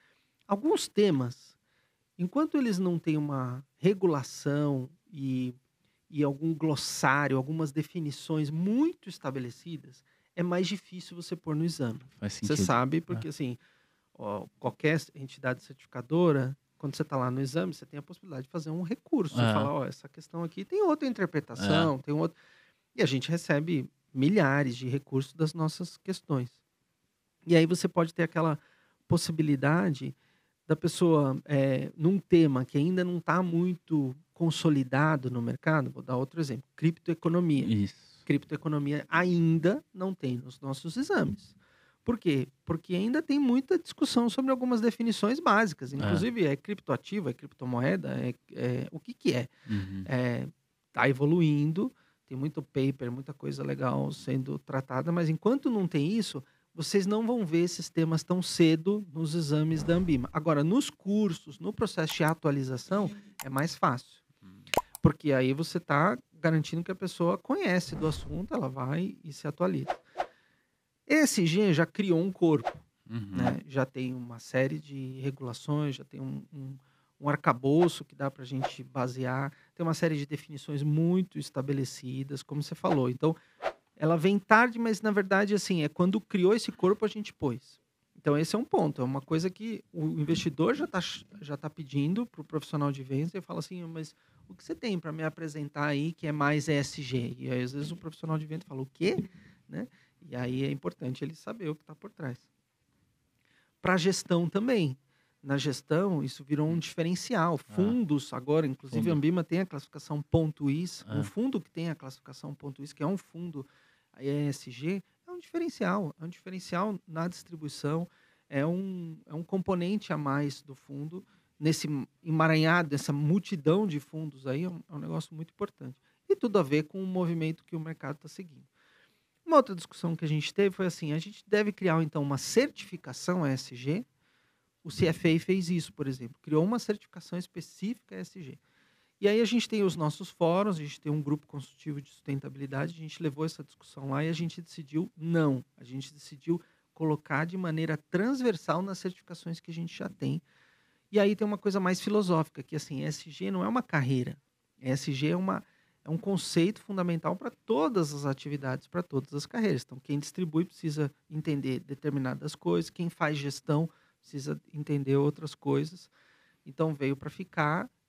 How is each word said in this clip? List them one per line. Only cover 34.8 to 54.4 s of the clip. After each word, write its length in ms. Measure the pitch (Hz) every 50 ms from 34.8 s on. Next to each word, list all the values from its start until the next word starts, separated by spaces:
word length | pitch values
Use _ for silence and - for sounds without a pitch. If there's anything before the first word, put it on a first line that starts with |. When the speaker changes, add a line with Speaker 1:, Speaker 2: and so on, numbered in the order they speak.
| 131 127 135 135 151 156 160 135 123 127
Speaker 1:
no 120 | 123 120
mercado, 480 | 117 117 123 - - 160 156 151 127 -
vou 120 | 131 127
dar 140 | - - 127
outro 240 | 123 135 139 - 170
exemplo: 240 | 160 131 117 131 - _ _
criptoeconomia. 880 | - 151 165 165 - _ - 165 - - 165 165 180 180 165 147 135 -
Speaker 2:
Isso. 560 | 95 113 104 98 98 - - _ - - _ _
Speaker 1:
Criptoeconomia 800 | - 143 143 - - 151 143 - 160 151 147 143 143 147 147 - -
ainda 760 | 160 165 180 180 175 170 165 165 165 165 147 175 214 302 - _
não 220 | - 185 185 190 185
tem 220 | - - 131 123
nos 240 | 120 135 127 131 -
nossos 360 | 139 135 135 131 - 165 165
exames. 600 | 240 285 - 403 262 165 127 101 - - - - _ _ _ _ _ _ _ _ _ _
Por 140 | - 240 214
quê? 300 | - 175 143 135 127 - - _ _
Porque 300 | - 170 165 - - 180
ainda 260 | 175 202 233 254 302
tem 180 | 320 - 277 285
muita 400 | 285 247 240 262 262 - 381 330
discussão 520 | - - - - 311 - - 247 240 233
sobre 200 | - - 262 262
algumas 300 | 262 247 254 247 247 226
definições 600 | 220 233 214 - 233 233 202 - - 208 254 302
básicas. 520 | 359 254 208 320 339 233 147 - 135 123
Speaker 2:
É. 40 | 139
Speaker 1:
Inclusive, 480 | 139 - 202 180 156 185 247 233 233 180
é 80 | 143 139
criptoativo, 720 | 139 - - 208 - - - 135 - - - 190 208 170 139
é 40 |
criptomoeda, 800 | 123 - - 143 - - 131 127 123 120 127 151 190 190 151 135 131 131
é, 140 | 127 123 120 - _ - -
é, 340 | 120 123 123 123 123 - -
o 80 | - 160
que 120 | - -
que 200 | 247 - - -
é? 160 | 131 123 120 - _ _ - 123
Speaker 2:
Uhum. 360 | 110 101 98 95 95 95 95
Speaker 1:
É, 400 | - 135 123 127 123 120 123 127 - - _ _ _ _ _ _ _
tá 160 | - 113 117 135
evoluindo, 840 | 135 127 143 147 165 180 165 151 147 147 147 156 160 190 226 262 - _ _ _ _ _ _
tem 100 | - 131
muito 260 | 131 135 156 - 160
paper, 480 | 135 - - 139 131 139 135 - 131 120
muita 240 | 120 131 139 - 139
coisa 280 | - - 143 139 139 139
legal 460 | 139 139 135 135 127 139 139 - 139
sendo 460 | 147 - - - 131 135